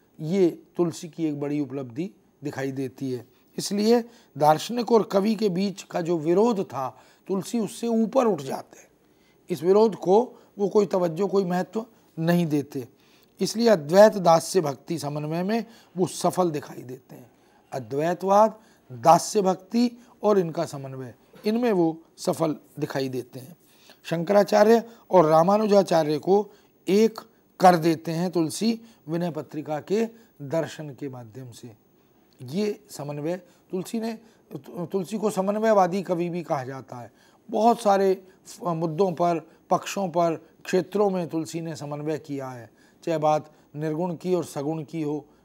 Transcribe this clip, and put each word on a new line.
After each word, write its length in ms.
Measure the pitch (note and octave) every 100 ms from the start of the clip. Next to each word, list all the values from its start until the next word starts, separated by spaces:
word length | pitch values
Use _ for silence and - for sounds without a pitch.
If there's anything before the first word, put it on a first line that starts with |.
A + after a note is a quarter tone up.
| _ -
ये 280 | D#3 G3 F3 - - -
तुलसी 320 | F3 - E3+
की 160 | D3+ D#3
एक 140 | D3
बड़ी 200 | C#3+ D3
उपलब्धि 520 | C#3 C3+ B2+ A#2 F#3+ - _ _
दिखाई 280 | C#3+ C3 C3+
देती 400 | C3+ C3+ - C3+
है। 160 | B2 A2+ _ _ -
इसलिए 460 | - G#3 G#3+ A#3+ A#3 - _ C#3
दार्शनिक 540 | D3+ D#3 - A#3+ A3
और 120 | A#3
कवि 320 | F#3 G3+ G3+ G#3+
के 140 | A3
बीच 340 | E3+ G3+ F3
का 180 | - F3
जो 160 | E3 E3+
विरोध 460 | D3+ F3 A#3 G#3
था, 340 | - B2+ B2+ - _ _ -
तुलसी 320 | F#3+ - A#3
उससे 280 | G3 - A#3
ऊपर 380 | A3+ A3+ C4 A#3+
उठ 160 | E3+
जाते 380 | C3+ - - -
हैं। 80 | _ _ _ _ _ _ -
इस 140 | E3
विरोध 320 | E3+ G3 A3+ E3+
को 460 | E3 G3+ B3 - _ -
वो 100 | G3
कोई 160 | G#3+ G3+
तवज्जो, 420 | F#3+ F3 D#3+ G3
कोई 180 | F#3+ F#3
महत्व 400 | F3+ F#3 A3 A3+ _ _ -
नहीं 260 | E3 F3 E3+
देते। 420 | D3 C#3 C#3+ A#2 _ _ _ _ -
इसलिए 280 | F#3 G#3+ A#3
अद्वैत 440 | G3 C#3+ F#3 G#3+
दास्य 480 | G3+ E3+ E3 - F#3+
भक्ति 380 | D3 C3+ - E3
समन्वय 440 | C#3 D3 D3+ E3
में 220 | F3+ A#3 A3+ - _ F3
वो 100 | F#3
सफल 440 | - F3+ - F3+
दिखाई 300 | D3+ - -
देते 340 | B2 C3 _ C#3
हैं। 160 | B2 _ _ _ -
अद्वैतवाद, 880 | B2+ A2 C#3 D#3+ F3 F#3+ G3 A3 A3 _ _ -
दास्य 500 | B2 D#3+ E3+ - G#3+
भक्ति 500 | F#3+ F3+ - A#3 A#3+ A#3 - -
और 160 | G#3 G3+
इनका 260 | E3+ D#3 D3+
समन्वय, 480 | D3 C3+ C3 B2+ - _ - G#3+
इनमें 260 | A3+ A#3+
वो 260 | F#3+ E3 D#3+ _ -
सफल 380 | - E3 D#3+ D3 _ -
दिखाई 300 | D3 C#3+ C3+
देते 300 | B2+ - C3
हैं। 180 | B2+ - _ _ _ -
शंकराचार्य 800 | - E3 E3+ G3+ G3+ G#3 G#3+ A3+ A3+ - -
और 140 | F#3 D#3
रामानुजाचार्य 920 | D#3+ E3+ G#3 G#3+ G3+ F#3 E3+ D3+ D3+
को 300 | E3+ G3+ G3+ - _ _ -
एक 320 | G3 A3 A3 - _ _ -
कर 160 | F3+ F3+
देते 360 | D#3+ D#3+ E3+
हैं 200 | E3 F3+
तुलसी 500 | F3+ D#3+ - A3 A3+ - _ -
विनय 240 | E3+ F3
पत्रिका 480 | D#3 C#3+ E3 D3+ D3+
के 260 | - G3+ A3+ - _ -
दर्शन 480 | C#3+ D#3+ C#3+ - D3+
के 200 | B2+ D3
माध्यम 420 | B2+ A#2 A#2+ B2+
से। 200 | G#2+ B2 G#2+ _ _ _ _ _ -
ये 440 | B2 E3 G#3 G#3 -
समन्वय 460 | - D3 D3 D3 F3+ - _ -
तुलसी 280 | F#3 E3+ A#3
ने, 200 | A3 A3 - _ - D#3+ -
तुलसी 500 | - E3+ G3 F3+ G#3+
को 120 | G#3+
समन्वयवादी 720 | F#3+ F#3+ G#3 A3 G#3 F3+ G3
कवि 280 | F3 F3 F3
भी 140 | F3
कहा 200 | D#3+ D3
जाता 320 | B2+ C3+ B2 B2
है। 160 | A2 _ _ _ -
बहुत 320 | G#3+ A3 A3+
सारे 460 | G#3 G3 G3 F#3+ - _ - -
मुद्दों 480 | F3 E3 E3 D#3 G3
पर, 380 | D#3 F3 E3 - _ -
पक्षों 380 | F3 - - F#3+
पर, 280 | D#3+ E3+ D#3 - _ -
क्षेत्रों 440 | F#3 - G3+ G#3
में 180 | F#3 E3
तुलसी 340 | D#3+ D3+ E3
ने 140 | E3 D3+
समन्वय 420 | D3 D3 D3 D3+
किया 300 | D3+ C#3 C3
है, 220 | B2 A2+ _ _ _
चाहे 140 | - D#3+
बात 340 | D3+ D3+ A#2+ _ _ D3
निर्गुण 400 | D#3 D#3 F3+ D#3
की 200 | F3+ F3+
और 100 | C#3+
सगुण 380 | D3+ C#3+ D#3+
की 180 | D3+ E3
हो, 240 | D3 D3+ D3 _